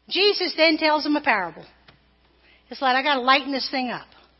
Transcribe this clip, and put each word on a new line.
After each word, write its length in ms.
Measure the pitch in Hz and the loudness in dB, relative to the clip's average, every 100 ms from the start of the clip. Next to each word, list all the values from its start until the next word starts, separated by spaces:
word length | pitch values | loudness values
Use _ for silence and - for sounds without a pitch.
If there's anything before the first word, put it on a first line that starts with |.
| - | -6
Jesus 440 | 339 415 392 339 - | 0 2 2 -2 2
then 200 | 320 311 | 2 4
tells 260 | 311 302 | 2 0
them 120 | 302 294 | 0 -2
a 60 | |
parable. 440 | 294 214 170 175 - _ _ _ _ _ _ _ _ _ - | 0 0 -2 -10 -20 _ _ _ _ _ _ _ _ _ -18
It's 120 | 247 | -4
like, 140 | 262 254 | 0 2
"I 60 | |
gotta 180 | 285 269 | 2 0
lighten 300 | 254 277 262 | 2 2 0
this 160 | 269 - | -6 -6
thing 200 | 269 247 | -6 -6
up. 180 | 160 - _ _ | -8 -12 _ _